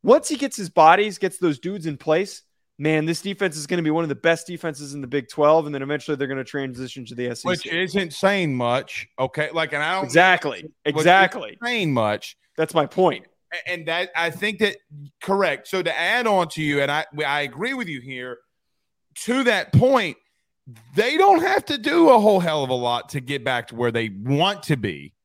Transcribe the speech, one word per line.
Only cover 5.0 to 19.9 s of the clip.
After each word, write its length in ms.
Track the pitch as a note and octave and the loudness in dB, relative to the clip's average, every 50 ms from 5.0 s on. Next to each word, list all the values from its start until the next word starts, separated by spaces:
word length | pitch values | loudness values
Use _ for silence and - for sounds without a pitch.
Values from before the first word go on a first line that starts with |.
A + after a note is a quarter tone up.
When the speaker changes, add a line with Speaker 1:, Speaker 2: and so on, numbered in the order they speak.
| C3+ | -10
Speaker 1:
Big 220 | B2 C3+ C#3+ B2 - | -4 -4 -6 -6 -6
twelve, 360 | - - D3 D3 D#3 D#3+ D3+ | -2 2 4 6 6 4 2
and 80 | D3 D3 | -2 -8
then 80 | C#3 | -8
eventually 360 | C3+ C#3 D3 D3 - - D3+ | -6 -6 -6 -6 -4 -6 -4
they're 100 | C3 C#3+ | -4 -4
gonna 160 | C3 C#3 C3+ B2+ | -6 -6 -8 -8
transition 600 | - - C#3+ C#3 C3 B2 A#2+ C3 B2 - C3+ A#2+ | -8 -8 -8 -8 -6 -8 -10 -12 -12 -12 -14 -16
to 100 | A2+ B2 | -14 -8
the 120 | A#2+ B2 | -6 -6
S 120 | A#2+ A#2+ - | -6 -6 -6
E 20 | |
C. 60 | - | -4
Speaker 2:
Which 180 | F3 F3+ E3 - | -4 -4 -4 -4
isn't 440 | - E3 E3+ F#3 F3 D3 G3 F#3 E3 | -6 -4 -4 -4 -2 -2 -4 -4 -4
saying 420 | C#3 - - F#3+ G3+ G3 F3+ D3+ C3 | -6 0 0 0 2 2 -2 -2 -2
much, 540 | B2 A#2+ A#2+ A#2+ C3+ - - - - - _ _ | -2 0 0 0 -2 -4 -6 -12 -14 -14 _ _
okay? 320 | - C3 C3+ - D#3 D3+ D3 D#3 | -6 -6 -4 -4 -6 -6 -4 -2
Like, 180 | E3 D#3+ D#3 | -4 -4 -2
and 100 | D3+ D3 | -2 -4
I 140 | D3 D#3+ F#3 | -2 -2 -2
don't 80 | F#3+ F#3+ | -4 -4
Speaker 1:
Exactly. 600 | B2 B2 E3 F3+ F#3+ F#3 - - D3 A#2 F2+ - | 4 6 8 8 8 6 4 2 -6 -6 -6 -12
Speaker 2:
which 320 | - _ _ _ D3+ C#3+ | -18 _ _ _ -2 -2
Speaker 1:
Exactly. 560 | D#3 D#3 F3 F3+ F#3+ F#3+ F#3 - B3 A2+ G#2+ | 4 6 6 8 8 6 4 2 -6 -12 -12
Speaker 2:
isn't 140 | - _ A#3 | -14 _ -6
saying 280 | A#3+ B3 A3+ F#3+ D#3+ C3+ | -4 -2 -2 0 0 0
much. 440 | A#2+ A2 G#2 G#2 G#2+ - - - _ _ _ _ | 0 0 0 -2 -4 -6 -16 -20 _ _ _ _
Speaker 1:
That's 160 | - D#3+ - - | -4 -4 0 2
my 120 | E3 C#3+ | 0 0
point. 420 | - - - F#3 E3+ B2+ G#2+ - _ _ _ _ _ E3+ | 0 0 2 2 2 2 -2 -12 _ _ _ _ _ -14
Speaker 2:
A-, 160 | E3+ - E3+ | -12 -8 -8
and 180 | F3+ F3 D#3 | -8 -8 -6
that, 220 | D#3+ E3 F3 F#3 F#3+ - | -4 -4 -4 -4 -4 -4
I 160 | E3 E3+ E3+ | -4 -4 -4
think 300 | D#3+ F3 G3 G#3+ G#3 E3+ | -4 -4 -4 -4 -2 0
that, 160 | G#3+ G3+ - - _ _ D3+ D3 C#3+ C#3 _ _ | -2 -2 -2 -8 _ _ -20 -20 -20 -20 _ _
correct. 480 | - - G3 G3 G3 E3 C#3+ - - - | -2 -2 0 2 2 0 0 -4 -6 -6
So 120 | - F#3 | -4 -2
to 160 | F3 E3 C3+ | -2 -2 -2
add 300 | C#3+ E3+ F#3 A3 B3 B3 | -2 -2 0 0 0 2
on 220 | A3+ G3+ F#3 F3 D#3 | 2 2 2 0 -2
to 120 | - D#3+ | -4 -4
you, 200 | D#3 D3 C#3+ C#3+ | -2 0 0 0
and 100 | C#3 C#3+ | 0 0
I, 140 | D3 D3+ D#3 - - D3 D3+ | 0 -2 -4 -6 -8 -6 -4
I 180 | C#3 C#3+ D3 C#3+ | -2 -2 -2 -4
agree 300 | C3+ A#2 C3+ G3+ B3+ C#4 | -6 -8 -8 -8 -6 -6
with 140 | B3+ A#3 | -6 -8
you 140 | E3+ D3+ C3 | -8 -10 -12
here, 380 | A#2+ C3+ C3 B2+ B2 B2+ A#2+ - _ _ _ _ _ _ _ _ _ _ _ _ _ _ _ - | -12 -12 -12 -12 -10 -12 -12 -14 _ _ _ _ _ _ _ _ _ _ _ _ _ _ _ -12
to 260 | - G#3+ B3 C4+ C4+ | -4 -2 0 2 2
that 260 | A#3+ A3 F#3+ - - | 2 2 2 -2 4
point, 460 | - - A#3 B3+ | 4 6 6 6